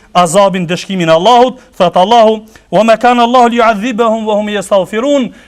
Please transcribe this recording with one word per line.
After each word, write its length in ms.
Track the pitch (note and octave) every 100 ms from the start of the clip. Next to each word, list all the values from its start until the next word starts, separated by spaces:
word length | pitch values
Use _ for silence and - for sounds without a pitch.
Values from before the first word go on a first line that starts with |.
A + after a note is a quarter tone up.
| _
azabin, 520 | F3+ F3 F#3 G3 F#3 E3+
dëshkimin 400 | F3+ - F#3+ E3
e 40 |
Allahut. 460 | D#3+ G3+ A#3+ B3 - _ -
Thot 200 | F3 F3+
Allahu: 500 | F#3+ A#3 A3 A3 - - _
"Wa 140 | F3
ma 120 | A3+ A3
kana 260 | B3 A#3+
Allahu 260 | A#3 B3+ A#3+
liyu'adhibahum 760 | A#3+ A3+ G#3 A#3+ A3 A#3 A3+
wa 100 | A3
hum 140 | G#3 G#3
yastaghfirun." 840 | G3+ F3+ G3+ E3+ G#3+ C#4 C#4+ G#3 -